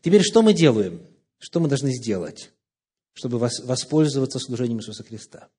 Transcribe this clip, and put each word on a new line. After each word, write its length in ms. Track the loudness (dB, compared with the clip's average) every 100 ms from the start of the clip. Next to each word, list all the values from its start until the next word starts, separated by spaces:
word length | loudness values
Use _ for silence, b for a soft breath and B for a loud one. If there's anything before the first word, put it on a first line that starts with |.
теперь 200 | 6 4
что 200 | 6 4
мы 120 | 4
делаем? 460 | 6 4 4 -2 -6 -18 _ _ _
Что 220 | -8 -2
мы 80 | 0
должны 240 | 0 -2
сделать, 580 | -4 -4 -6 -6 -14 -20 _ _ _ _ _ _
чтобы 260 | -12 -6 -2
вос-, 240 | -2 -4
воспользоваться 760 | -6 -6 -2 0 2 0 -4 -6
служением 400 | -8 -4 -4 -4
Иисуса 240 | -8 -16
Христа? 460 | -18 -20 -20 -20 -20